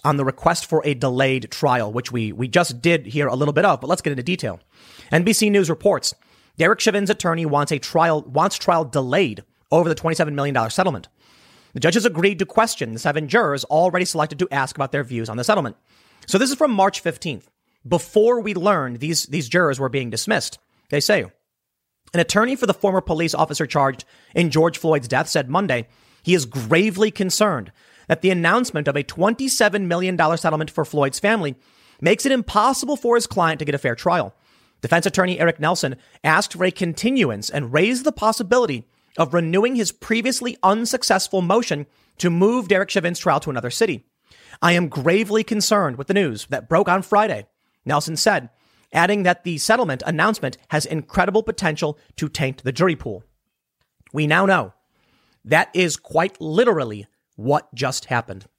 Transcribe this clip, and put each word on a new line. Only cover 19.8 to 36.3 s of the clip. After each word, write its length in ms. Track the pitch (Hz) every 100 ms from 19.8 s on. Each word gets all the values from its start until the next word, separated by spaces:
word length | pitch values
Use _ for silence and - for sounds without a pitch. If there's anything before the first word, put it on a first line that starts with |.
were 80 | 135
being 220 | 135 120
dismissed. 480 | 110 - 170 - - _ _ _
They 100 | 147
say, 240 | - 202 95 _ _ _ _ _ _ _ _
"An 60 | 170
attorney 360 | 170 202 240 277
for 100 | 214
the 80 |
former 260 | 185 202 185
police 340 | 185 160 165
officer 320 | - 160 147 147
charged 380 | 147 135 127 - _ _
in 160 | - 175
George 280 | 151 165 -
Floyd's 300 | 160 151 117
death 200 | 127 156
said 200 | 160 127
Monday 380 | 170 196 123 117 _ _ _
he 120 | -
is 120 | 180 123
gravely 640 | 135 113 160 214 185 220
concerned 640 | - 190 - 214 139 87 - _ _ -
that 140 | 165
the 80 | 185
announcement 580 | 180 165 226 247 156 143
of 80 | 139
a 60 |
twenty-seven 840 | 143 - 196 233 269 - 208 208 180
million 300 | 175 185 175
dollar 220 | 156 165
settlement 320 | 170 156 156
for 140 | -
Floyd's 340 | 147 147 139 -
family 380 | 202 226 151 127 _ _ _ _
makes 240 | 165 220
it 80 | 277
impossible 640 | 254 - 208 240 262 262 285
for 200 | 240 240
his 100 | -
client 320 | 190 165 147
to 80 | 151
get 80 |
a 40 | 143
fair 180 | 131 117
trial." 380 | 175 175 101 - _ _ _ _
Defense 240 | 117 170
attorney 340 | 180 - 185 180
Eric 220 | 165 160
Nelson 360 | 151 180 139 - _ _
asked 300 | 156